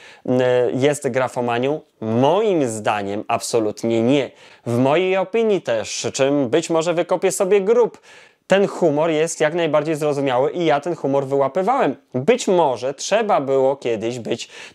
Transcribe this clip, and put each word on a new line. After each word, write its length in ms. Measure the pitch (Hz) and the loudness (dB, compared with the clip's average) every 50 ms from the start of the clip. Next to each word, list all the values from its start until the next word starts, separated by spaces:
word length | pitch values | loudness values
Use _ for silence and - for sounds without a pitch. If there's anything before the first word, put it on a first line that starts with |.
| - - - - - | -14 -20 -20 -10 -4
e, 460 | - 127 127 127 127 123 123 123 113 | -2 0 2 2 2 2 2 2 0
jest 360 | - 123 131 147 143 139 - 139 | 0 2 2 2 2 0 -2 -4
grafomanią? 760 | 117 131 127 120 - 127 123 120 117 120 127 139 151 156 - _ _ - | -2 -2 -2 -2 -2 -4 -4 -2 -2 -2 -2 -2 -2 -4 -8 _ _ -10
Moim 680 | 110 110 113 120 131 147 170 202 233 214 185 165 135 117 | -6 -2 0 2 2 4 2 2 2 0 0 0 0 -2
zdaniem 540 | 110 110 104 123 110 104 101 98 101 107 - - | -4 -4 -2 -2 -2 -2 -4 -6 -6 -6 -4 -4
absolutnie 760 | 117 117 - - - 117 110 107 104 - - 117 117 113 | -4 -4 -2 -2 -2 0 0 -2 -4 -4 -2 -2 0 2
nie. 300 | 113 123 143 143 127 104 - - - - - - - | 2 2 2 2 0 -2 -8 -16 -20 -20 -20 -12 -6
W 120 | 120 120 120 | -2 0 0
mojej 400 | 131 135 151 170 185 185 190 190 | 2 2 2 2 2 0 0 -2
opinii 440 | 185 185 - 226 226 220 202 170 | -2 -2 -2 0 0 2 0 0
też, 460 | - - 117 110 98 - - - - 113 - | -2 -2 -4 -4 -4 -6 -8 -8 -6 -6 -2
czym 360 | - 135 139 143 147 139 113 | 0 0 2 2 2 0 0
być 200 | 127 - 160 - | 0 0 0 0
może 240 | 165 160 160 175 165 | 0 0 0 0 0
wykopię 380 | 170 175 - 190 170 - 190 | -2 -2 -2 -2 -2 0 -2
sobie 300 | 165 - 202 180 208 202 | 0 0 0 2 2 2
grób, 400 | 190 196 240 247 226 175 - - _ - - - - - _ _ _ - | 2 2 2 2 2 0 -2 -8 _ -20 -20 -20 -20 -20 _ _ _ 0
ten 160 | 185 196 196 170 | 2 2 2 2
humor 420 | - - 175 160 143 147 156 170 | 0 0 0 2 2 2 0 0
jest 300 | 156 151 160 165 - - | 0 0 0 -2 -2 0
jak 140 | 156 151 160 | 0 0 0
najbardziej 420 | 175 170 156 143 151 147 160 160 | 0 0 2 2 0 0 0 -2
zrozumiały 560 | 143 156 151 143 143 139 139 123 127 135 151 | -2 -2 -2 0 0 0 0 2 2 2 0
i 140 | - 175 170 | 0 0 0
ja 140 | 160 147 147 | 2 2 0
ten 160 | - 175 165 | 0 -2 -6
humor 300 | - - 139 135 139 135 | -4 -2 -2 0 0 0
wyłapywałem. 720 | 131 139 139 139 131 135 185 185 220 262 269 214 147 120 - _ _ - | 0 0 0 0 0 0 -2 0 0 0 0 0 0 -2 -4 _ _ -8
Być 340 | 127 131 180 254 - - - | -2 2 2 2 2 2 2
może 460 | 190 175 160 143 123 107 123 135 143 | 2 4 4 2 0 -2 -4 -6 -6
trzeba 480 | - - - 190 220 233 202 190 160 | -6 -4 -2 0 0 0 2 0 0
było 340 | 139 131 135 135 131 131 139 | 2 2 2 2 4 2 2
kiedyś 440 | - - 123 117 104 110 117 123 127 | 0 -2 -4 -2 -2 -2 -4 -6 -6
być 300 | 104 - 120 117 - - - - - - | -6 -6 -6 -6 -8 -12 -18 -20 -20 -6